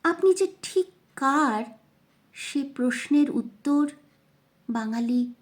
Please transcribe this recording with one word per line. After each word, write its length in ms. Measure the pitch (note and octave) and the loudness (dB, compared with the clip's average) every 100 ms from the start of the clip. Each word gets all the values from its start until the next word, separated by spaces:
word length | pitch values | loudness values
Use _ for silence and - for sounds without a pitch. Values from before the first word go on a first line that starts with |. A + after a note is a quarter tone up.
আপনি 300 | E4 E4+ F#4+ | -2 2 2
যে 140 | F4+ F#4 - | 2 0 -4
ঠিক 240 | - F#4+ F#4 _ _ - | -4 -2 -2 _ _ -2
কার, 480 | C4+ C#4+ C#4+ G#3+ A#3 - _ _ _ _ _ | 0 2 2 0 -6 -14 _ _ _ _ _
সে 300 | - - C#4+ C#4 - | -16 -6 -4 -4 -2
প্রশ্নের 560 | B3 B3 - D4 D4 | -2 -2 2 4 4
উত্তর 580 | A#3+ - - C#4+ C#4+ D4 - _ _ _ _ _ _ - | 0 -6 -6 0 2 2 -4 _ _ _ _ _ _ -8
বাঙালি 640 | A#3 A3 A3+ A#3 B3 B3 - | -6 -4 -4 0 0 -2 -8